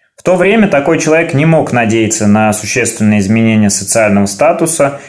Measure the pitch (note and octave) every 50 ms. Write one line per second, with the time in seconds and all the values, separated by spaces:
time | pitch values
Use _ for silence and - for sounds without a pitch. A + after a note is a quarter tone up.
0 | _ _ _ - _ - F3+ F#3 F3 F#3+ G#3 A3+ G#3+ F#3+ - C#3 - - E3 D#3
1 | - D#3 D#3 E3 E3 D#3+ - C3+ D3+ D#3+ D#3+ D#3 C3+ - B2 B2 A#2 G#2+ A2 A2+
2 | A2+ G#2 - - G#2+ G#2 G#2 G#2+ A2 G#2+ G#2 - - G2 - B2+ A#2 A2 - -
3 | A2 G#2+ G#2+ G#2 G2 G2 A2 A2+ A2+ A2+ A2 A2 G#2+ G2+ G2 - G2+ - - A#2
4 | A2 G#2 G2+ G2+ G2+ G2 - - C#3+ D#3 E3+ - E3 D#3+ - - D3 C3+ - -
5 | -